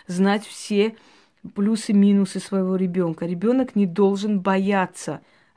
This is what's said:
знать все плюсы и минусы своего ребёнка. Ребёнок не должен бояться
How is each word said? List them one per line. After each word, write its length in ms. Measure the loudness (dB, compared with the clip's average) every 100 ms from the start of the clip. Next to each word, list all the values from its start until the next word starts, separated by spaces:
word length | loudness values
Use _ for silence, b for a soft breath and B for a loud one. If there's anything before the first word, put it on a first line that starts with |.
| B
знать 380 | 0 2 2 -4
все 500 | -14 -4 0 0 -2 B B B B -14 -4
плюсы 380 | -2 -2 2
и 20 | 4
минусы 440 | 6 4 2 -4
своего 360 | -6 -2 -2 0
ребёнка. 500 | -2 -2 -2 -4 -6
Ребёнок 500 | -2 0 0 0 0
не 100 | 0
должен 560 | 2 2 2 -2 -2
бояться 800 | 0 0 0 0 -2 -6 -10 -12 b b b